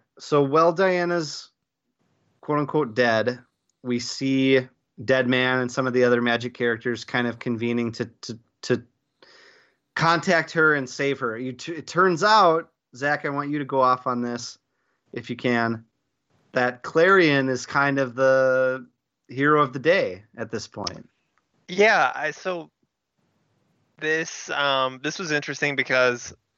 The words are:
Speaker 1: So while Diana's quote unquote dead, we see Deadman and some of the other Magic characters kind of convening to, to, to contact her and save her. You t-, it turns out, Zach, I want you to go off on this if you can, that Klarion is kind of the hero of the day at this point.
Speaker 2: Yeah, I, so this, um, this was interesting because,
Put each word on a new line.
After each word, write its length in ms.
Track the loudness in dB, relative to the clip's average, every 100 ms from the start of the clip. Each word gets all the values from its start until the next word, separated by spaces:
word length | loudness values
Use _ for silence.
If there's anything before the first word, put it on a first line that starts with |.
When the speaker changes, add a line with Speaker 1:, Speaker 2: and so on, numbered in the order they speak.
| _ -18
Speaker 1:
So 240 | 0 2
while 300 | 2 4 4
Diana's 800 | 4 0 2 0 -2 -4 -12 -18 _ _ _ _ _ _ _ _ _
quote 180 | -4 -4
unquote 360 | -2 -2 -2
dead, 440 | 2 2 2 0 -4 _ _ _ _
we 180 | -6 -4
see 640 | -4 -6 -2 0 4 2 0 _ _ -12
Deadman 560 | 0 2 2 2 2 0
and 100 | -2
some 160 | -2 -2
of 60 |
the 100 | 2
other 180 | 4 4
Magic 340 | 2 0 -4
characters 500 | -4 -2 -2 -4 -6
kind 240 | -4 -4 -4
of 100 | -4
convening 540 | -6 -4 -2 -2 -4
to, 140 | -6 -10 _
to, 160 | -14 -14 _ _
to 200 | -4 -4 -4 _ _ _ _ -20 _ _ _ _ _
contact 560 | -2 2 2 2 0 0
her 220 | 2 2
and 140 | 2 -2
save 300 | -4 -4 -2
her. 180 | -6 -6
You 140 | -10
t-, 200 | -10 -12
it 140 | -12 -6
turns 360 | 0 2 2
out, 480 | 4 6 6 4 -2 _ _
Zach, 300 | -6 -4 -2
I 60 | -4
want 200 | -6 -4
you 80 | -6
to 60 |
go 160 | -2 2
off 260 | 2 2 -2
on 160 | -4
this 360 | -4 -6 -10 -18 _ _ _ _ _
if 160 | -14 -10
you 80 | -6
can, 480 | -2 0 0 -4 -12 _ _ _ _ _ _
that 300 | -2 -2 -4
Klarion 680 | -4 2 6 6 6 4 2
is 180 | -4 -2
kind 320 | 0 0 0
of 160 | -2
the 720 | 2 4 4 4 2 0 -4 -10 _ _ _ -12
hero 320 | -2 2 4
of 120 | 2
the 60 | 0
day 440 | 2 2 0 -6 -16 -12
at 140 | -8
this 160 | -8 -10
point. 420 | -10 -10 -12 -20 _ _ _ _ _ -8
Speaker 2:
Yeah, 440 | 2 4 4 2
I, 160 | -2 -8
so 400 | -6 -8 -8 -10 _ _ _ _ _ _ _ _ _ _ _ _ -8
this, 500 | -2 -2 -4 -10 -10
um, 500 | -4 -2 0 -2 -4
this 160 | -8 -8
was 140 | -4
interesting 440 | -4 -4 -4 -4 -2
because, 560 | 0 2 2 0 -8 -20 _